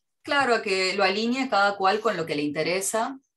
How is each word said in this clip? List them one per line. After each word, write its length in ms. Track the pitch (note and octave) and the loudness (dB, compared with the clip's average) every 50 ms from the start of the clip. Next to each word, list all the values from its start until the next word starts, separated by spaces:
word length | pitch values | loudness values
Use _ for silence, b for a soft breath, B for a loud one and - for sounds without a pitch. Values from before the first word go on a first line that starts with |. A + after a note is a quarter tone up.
| _ _ _ _ _ | _ _ _ _ _
Claro, 400 | D4+ D4 C#4+ C4+ B3 A3+ A3 A3 | -2 0 2 2 2 2 0 0
que 320 | G3+ F#3+ F#3+ F#3 F#3 F#3 | -2 -2 0 0 0 0
lo 100 | G#3 G3 | 2 2
alinee 440 | F#3 G3 G#3+ A3+ A#3 B3 C4+ C4 C4 | 2 2 0 0 -2 0 -2 -2 0
cada 280 | - G3 G3+ G3+ G3 | 2 4 4 2 2
cual 240 | G3 F#3+ F#3+ G3+ G#3+ | 2 2 2 2 2
con 160 | - A3 G3 | 0 -2 -2
lo 100 | E3+ D#3+ | -2 -4
que 80 | D#3+ D3+ | -4 -4
le 60 | D3 D3 | -2 -2
interesa, 760 | D3 C#3+ D#3+ D#3 D#3+ F3+ F#3+ F#3+ - - A3 A#3 C4+ C4+ - - _ _ | -2 -2 -2 -2 -2 -2 -2 -2 -2 -2 -2 -2 -4 -6 -10 -16 _ _